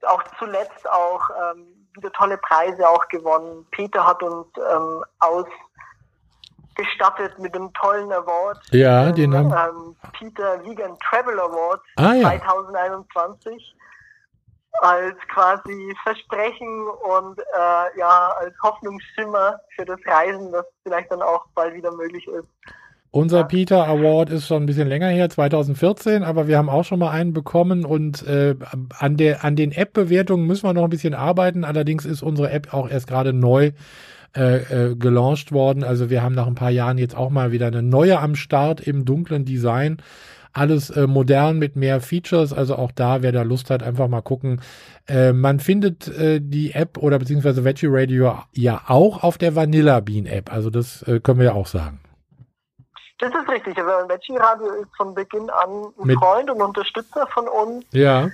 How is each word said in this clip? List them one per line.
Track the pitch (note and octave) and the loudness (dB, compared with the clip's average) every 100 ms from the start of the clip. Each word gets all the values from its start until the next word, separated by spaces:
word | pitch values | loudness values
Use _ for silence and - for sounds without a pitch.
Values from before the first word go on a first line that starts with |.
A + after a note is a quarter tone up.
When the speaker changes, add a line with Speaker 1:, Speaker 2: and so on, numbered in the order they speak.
| - | 0
Speaker 1:
auch | F#3 - - | -2 -2 -12
zuletzt | A3+ G3 G3+ - - | -8 -6 -8 -10 -4
auch, | F#3 F3 F3+ F3 - F3 | -2 -2 -2 -6 -4 -8
ähm, | E3+ F3 F#3 G3+ | -8 -16 _ _
wieder | - G3 | -14 -14
tolle | - G3+ G3 | -2 -2 -2
Preise | - D#3+ F3 F3 F3 | 0 0 0 2 4
auch | E3+ E3+ | 4 2
gewonnen. | F3 D#3+ D#3+ E3 E3 E3 | -6 0 0 -2 -16 -16
Peter | - G3+ G3+ F3 | -10 -6 0 2
hat | F3 | 2
uns, | F3+ E3+ E3 - | -2 -8 -12 -8
ähm, | - D#3+ D#3+ D#3+ - _ | -2 -2 -2 -8 -12 _
aus | E3+ F3 F3 - - _ - _ _ _ _ _ - _ _ | 0 0 -6 -12 -20 _ -20 _ _ _ _ _ -20 _ _
gestattet | - G3 - G3 - G3 - | -10 -8 0 0 0 -8 -8
mit | F#3 | -10
einem | F#3 F#3 | -10 -12
tollen | - G3+ G#3 G3+ | -4 0 0 -2
Award, | F#3+ E3+ E3+ F#3+ G#3 - | -6 -4 -4 -4 -8 0
Speaker 2:
Ja, | B2 C3 B2+ C#3 | 4 6 6 4
Speaker 1:
dem, | E3 D3 | 2 2
Speaker 2:
den | C#3 C#3+ | 4 2
haben | C#3+ E3+ E3 | 2 -2 -4
Speaker 1:
ähm, | E3 E3+ - - | -16 -20 -20 -18
Peter | A3 G#3+ G3+ F#3 | -18 -8 -4 -4
Vegan | F3+ G#3+ G3 F3 - | -8 -12 -12 -8 -2
Travel | A3+ B3 G#3+ | -2 -2 -4
Award | F3 E3 E3+ F#3+ _ - | -4 -4 -4 -4 _ 0
Speaker 2:
Ah, | E3+ | 2
ja. | B3+ A#3+ | 4 2
Speaker 1:
zweitausendeinundzwanzig | F3+ F#3+ F#3+ F#3+ G3 F3+ F#3+ G3 F3+ E3+ G3+ - A#3 - _ _ - - _ _ _ _ _ _ E5 | 0 0 -2 -2 -6 -6 -6 -10 -6 -6 -8 -16 -16 -20 _ _ -20 -20 _ _ _ _ _ _ 0
als | F3+ F3+ F#3 F#3 - | 2 2 -2 -8 -10
quasi | G3 F#3 G3 G3 G3+ G3 G3 | 0 2 2 -6 -14 -14 -10
Versprechen | - G#3+ - G3+ G#3+ A3 A#3 A3 G#3+ G3 G3 | -8 -8 -8 -6 -6 -6 -12 -10 -10 -10 -2
und, | F#3 F#3+ F#3+ | -2 -2 -12
äh, | - F#3+ F3 F3 F3+ F#3+ | -8 -2 0 2 0 -2
ja, | F3 F3+ F3+ F#3+ | 4 4 4 -2
als | F3 F3+ | -6 -2
Hoffnungsschimmer | G#3+ G#3+ G#3 G3 - - G#3+ G#3 G3 G3+ _ - | -2 -2 -10 -14 -14 -10 -4 0 0 -2 _ -14
für | |
das | F3+ F#3 F#3 | -10 -10 0
Reisen, | E3 F#3+ F#3+ F#3+ | 2 2 -4 -6
das | F3 F3 _ | -8 -8 _
vielleicht | - F3 F3 | -8 -6 -6
dann | F3+ | -4
auch | F#3 E3+ - | -2 -2 -4
bald | - E3 | -4 -4
wieder | E3+ E3+ | -4 -10
möglich | E3+ E3 F3 - | -8 -10 -10 -12
ist. | E3+ E3 _ - - - _ _ | -12 -14 _ -20 -20 -20 _ _
Speaker 2:
Unser | C#3 D#3+ F3 | -2 2 2
Speaker 1:
Ja. | |
Speaker 2:
Peter | E3 F#3 F#3 F#3+ D#3 | 2 0 2 2 4
Award | D3+ D#3 D#3 D#3+ | 2 4 4 2
ist | D#3+ D3 | -2 -2
schon | D#3 | -2
ein | D3 | 0
bisschen | C#3+ C#3+ | 0 0
länger | C#3 F#3 | 0 0
her, | F3 F3 | 0 0
zweitausendvierzehn, | - C#3+ D#3 C#3+ C3+ E3+ G#3 - G#3+ | 0 0 2 0 2 0 0 0 0
aber | F3 D#3+ D3+ | 0 -2 2
wir | D3+ | 2
haben | D3 | 2
auch | C#3 | 0
schon | F3 F3+ | 0 0
mal | E3+ | 0
einen | D#3 F3 | 0 -2
bekommen | D#3+ D3 E3+ F3 F3+ | -2 -2 0 2 0
und, | D#3+ D#3 D3+ C#3+ - | 0 0 -2 -6 -2
äh, | C#3+ C#3+ C3+ B2+ B2+ C3 - | 2 2 0 -6 -10 -10 -4
an | C#3+ D3 | -2 4
der, | D#3 D3 | 2 2
an | D3+ | 0
den | D3 D3+ | 0 0
App-Bewertungen | D3 G3 - F#3 F3 F#3+ F#3 E3 | 0 -2 0 2 2 2 0 2
müssen | G3 G3+ | 0 0
wir | |
noch | F3 | 0
ein | E3+ | 0
bisschen | E3 E3 | 0 -2
arbeiten. | C3+ C#3 F3+ F3+ F3 | -2 -2 2 2 0
Allerdings | D#3 D3+ D3 D#3 D3 | -2 -2 0 -2 -4
ist | D3+ | -8
unsere | D#3 D3+ C#3+ | -4 -2 0
App | D3 D3 | -2 -4
auch | C#3 B2+ | -6 -4
erst | C3+ B2+ | -4 -4
gerade | B2+ C3+ | -2 0
neu, | C3 B2 B2+ D3 D3 - - - - - | 2 4 6 4 0 -18 -20 -20 -20 -16
äh, | - B2+ B2+ B2+ C3 A#2+ | -2 2 2 0 0 0
äh, | A#2+ | 0
gelauncht | B2 A#2+ B2 D3 - | 2 4 4 0 -2
worden. | C#3+ C3+ C3+ | 2 2 2
Also | B2+ B2+ A#2+ | 0 -2 0
wir | B2 | 0
haben | A#2+ | 0
nach | B2+ A#2+ | 0 -2
ein | |
paar | B2 B2 | 0 0
Jahren | B2 A#2+ B2+ | 0 0 0
jetzt | B2 | -2
auch | - B2+ | -2 -2
mal | C#3 B2 | 0 0
wieder | A#2 A#2+ | 0 0
eine | A#2 | 0
neue | A#2+ C3 E3+ F#3 | 2 4 6 4
am | D3 | 2
Start | D3 - C#3+ D3 D#3 | -4 0 2 2 0
im | - C#3+ | -2 -2
dunklen | B2+ C#3 E3+ D3+ | 0 -2 0 -4
Design. | C3 C3 A#2+ A#2 D3 D#3+ - - - - - | -2 -2 0 0 0 -4 -10 -20 -20 -20 -14
Alles, | - C#3+ D#3 C#3 | -2 2 2 0
äh, | - C#3 | 0 2
modern | C3+ C3 C#3 D3 D#3+ | 4 4 4 4 2
mit | D3 C#3 | -2 0
mehr | C3+ C3+ | 0 0
Features, | B2+ E3+ E3+ E3+ D3+ | -2 -6 0 0 0
also | C#3 C3 B2+ | 0 -2 -2
auch | B2+ | -4
da, | - B2 B2+ | -2 0 2
wer | B2+ | 0
da | B2 | 0
Lust | A#2 B2 - | 0 -2 -2
hat, | C3 | -2
einfach | B2 B2 B2+ | -2 -2 0
mal | A#2+ | -2
gucken. | - C3 C3 B2+ - - - - _ | -2 -4 -2 -4 -6 -20 -20 -20 _
Äh, | C3+ B2+ | 4 4
man | B2+ C3+ C#3 | 4 4 2
findet, | C#3+ G3 G3+ E3+ - | 2 2 2 -2 -12
äh, | D3+ D#3 D#3 | -2 0 0
die | D3 C#3+ D3+ | 0 -4 -4
App | C#3+ D#3+ - | -2 -4 0
oder | D3+ C#3 | 0 2
beziehungsweise | B2+ D3 C#3+ C3 | 0 0 2 2
Veggie | B2+ C3+ D#3 | 0 0 0
Radio | C3+ C3 B2+ B2+ - - | 2 2 4 2 2 -8
ja | - A#2+ A2+ - | 0 0 0 2
auch | C3 G3 G3 | 6 6 4
auf | F3 E3+ | -2 0
der | E3+ | 0
Vanilla | D#3 D#3 D#3 D3+ B2+ | 2 2 4 6 4
Bean | G#2 G#2+ G2 | 2 -4 -4
App, | G#2 G2+ | -6 -6
also | A2+ A2 | -4 -2
das, | A2+ A#2+ - | -2 -4 -8
äh, | - A#2 | -2 0
können | - B2+ | 2 4
wir | B2 | 4
ja | |
auch | G2+ F#2+ | 2 -2
sagen. | F#2 D2+ C#2+ _ _ _ _ - _ _ _ _ - - _ | -4 -6 -10 _ _ _ _ -20 _ _ _ _ -20 -20 _
Speaker 1:
Das | B3 | -4
ist | D#4 - | -4 -2
richtig, | B3+ G3+ F3 | -4 -4 -6
also | F3 F#3 F3+ | 0 0 0
Veggie | F3+ - B3+ | -6 -4 2
Radio | A3+ A3+ G#3+ G#3 | 2 2 -2 -6
ist | G3+ - | -10 -8
von | G3 | -6
Beginn | F#3+ G3 G#3 A3 | -6 -6 -8 -4
an | - F3+ G#3 G#3 _ | -2 -2 -4 -12 _
ein | E3 | 0
Speaker 2:
Mit | B2+ | 4
Speaker 1:
Freund | F#3 G3+ C#4 | 4 4 2
und | A#3+ | -2
Unterstützer | G3+ G3+ G3 - A3+ - C#4 | -2 -2 -6 -8 -8 -4 -4
von | - A#3 | -4 -4
uns | A3 G#3+ A#3+ B3 | -2 -2 -4 -4
Speaker 2:
Ja. | C3 C#3 C3 D#3+ | 2 4 4 0